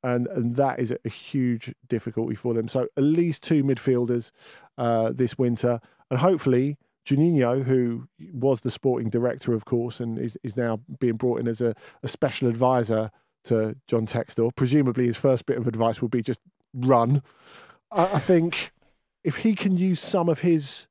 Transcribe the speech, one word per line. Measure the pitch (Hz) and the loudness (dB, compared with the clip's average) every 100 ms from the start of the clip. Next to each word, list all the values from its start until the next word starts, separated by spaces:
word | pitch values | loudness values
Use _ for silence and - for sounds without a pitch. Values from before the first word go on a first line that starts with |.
And, | 127 123 123 | 0 -2 -2
and | - 117 | -2 -2
that | 120 139 - | 0 0 0
is | 117 - | -4 -4
a | 117 | -8
huge | - - 139 123 113 - - _ | -12 -6 -2 0 -2 -8 -18 _
difficulty | 117 - 113 113 110 | -4 -4 -6 -4 -4
for | 123 | -2
them. | 113 117 | -2 -2
So | 131 123 - | -4 -2 0
at | |
least | 143 165 170 147 | 2 2 0 -2
two | - 156 | 0 2
midfielders, | 139 127 - 123 120 120 117 _ - - - - | 2 0 0 0 2 -2 -4 _ -20 -20 -20 -4
uh, | 120 113 113 | 0 2 0
this | 127 123 - | 0 -2 0
winter. | 123 117 127 117 _ _ _ | 0 2 0 -2 _ _ _
And | 127 | 2
hopefully | 175 175 139 123 135 147 _ _ | 2 2 2 2 2 -4 _ _
Juninho, | - 139 170 156 120 131 | -2 2 4 4 2 0
who | 127 131 120 117 127 _ 160 | 2 2 0 -4 -10 _ -14
was | 147 135 127 | -2 0 0
the | 127 | -2
sporting | - 135 123 113 | -2 -2 0 -2
director, | 117 123 123 - | 0 -2 -2 -4
of | 113 | -4
course, | - 120 120 - | -2 -2 -2 -6
and | 117 113 | -6 -6
is, | 120 - | -8 -8
is | 123 107 | -8 -4
now | 117 110 - 135 | -2 -4 -8 -2
being | 123 110 | -2 0
brought | 127 120 | -2 -2
in | 120 | -4
as | 113 | -2
a, | 120 110 - - | -2 -2 -14 -12
a | 131 | -10
special | - 135 - 127 | -2 -4 0 -2
advisor | 113 127 127 113 110 107 _ _ _ | 2 2 2 2 -2 -2 _ _ _
to | - 113 110 - - | -2 0 0 -6 -2
John | 117 110 | -2 -2
Textor. | 117 - - 117 | -6 -4 0 0
Presumably | - 131 151 131 120 123 | 0 2 2 2 2 0
his | 110 | 2
first | 139 127 | 2 2
bit | - 123 | 0 -2
of | 117 | -2
advice | 113 113 113 | 0 0 0
will | 120 | -2
be | 120 | -2
just | 113 120 _ _ _ | -2 -6 _ _ _
run. | 127 127 123 117 143 - _ - - - _ _ | -2 4 4 6 2 -2 _ -20 -20 -20 _ _
I, | - 185 | 0 2
I | 202 | 0
think | - 175 170 - - _ _ _ _ _ | 4 4 4 -4 -10 _ _ _ _ _
if | - - | -6 0
he | 226 202 | 0 0
can | 196 185 | 0 2
use | 190 170 | 2 0
some | - 190 170 | 0 0 2
of | 156 | 2
his | 180 160 139 - - | 2 2 0 -8 -12